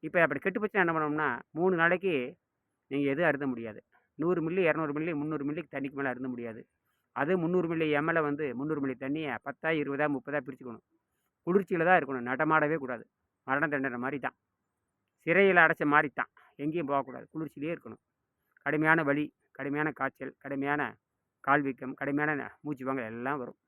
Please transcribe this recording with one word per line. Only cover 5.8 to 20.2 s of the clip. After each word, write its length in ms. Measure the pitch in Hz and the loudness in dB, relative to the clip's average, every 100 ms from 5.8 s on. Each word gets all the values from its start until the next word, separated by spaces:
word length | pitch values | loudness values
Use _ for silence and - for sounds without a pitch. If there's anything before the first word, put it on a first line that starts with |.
| 139 135 | -8 -4
மேல 140 | 135 | -4
அருந்த 160 | 123 131 | -4 -6
முடியாது. 320 | 120 120 110 - _ _ _ _ - | -6 -10 -12 -18 _ _ _ _ -4
அது 160 | 143 185 | 0 2
முந்நூறு 240 | 165 180 165 | 2 2 0
மில்லி 180 | 165 156 | 0 0
எம் 200 | 147 156 | 2 2
எல் 100 | 165 | 2
வந்து, 240 | 151 143 151 | 0 -2 -4
முந்நூறு 260 | 120 147 151 | -4 -4 -2
மில்லி 140 | 135 127 | -2 -4
தண்ணியை 320 | 135 151 156 117 | -6 -4 -4 -6
பத்தா, 260 | - 139 160 165 | -8 -6 -2 -2
இருபதா, 260 | 143 139 151 | -2 0 0
முப்பதா 320 | 139 123 147 | -2 -4 -6
பிரிச்சுக்கணும். 400 | 131 127 127 110 _ _ _ _ _ _ - | -6 -14 -14 -16 _ _ _ _ _ _ 0
குளிர்ச்சியில 400 | 185 - 175 165 | 0 2 2 6
தான் 100 | 185 | 6
இருக்கணும், 260 | 139 135 120 | 4 -4 -2
நடமாடவே 500 | 131 156 156 151 160 | 0 4 4 4 0
கூடாது. 260 | 131 120 117 _ _ _ - | -2 -8 -10 _ _ _ -2
மரண 220 | 135 151 | 0 0
தண்டனை 320 | 143 131 120 | 0 -2 -4
மாதிரி 160 | 127 147 | -6 -4
தான். 160 | 127 - _ _ _ _ _ _ _ _ - | -6 -8 _ _ _ _ _ _ _ _ 2
சிறையில 380 | 170 196 180 | 4 6 8
அடைச்ச 200 | 160 165 151 | 6 6 4
மாதிரி 240 | 147 151 | 4 4
தான். 160 | - - _ _ _ | -2 -6 _ _ _
எங்கேயும் 320 | 143 156 143 | -6 -4 -2
போகக்கூடாது, 360 | 139 135 127 - | -2 -2 -10 -12
குளிர்ச்சியிலே 400 | 151 156 - 147 | -10 -10 -8 -8
இருக்கணும். 280 | 170 117 110 _ _ _ _ _ _ - | -8 -12 -20 _ _ _ _ _ _ -2
கடுமையான 360 | 151 156 160 | 2 4 4
வலி, 220 | 147 143 147 _ _ | 4 0 -2 _ _
கடுமையான 360 | - 139 147 156 | -10 -6 -2 -2
காய்ச்சல், 420 | 131 135 _ | -2 -6 _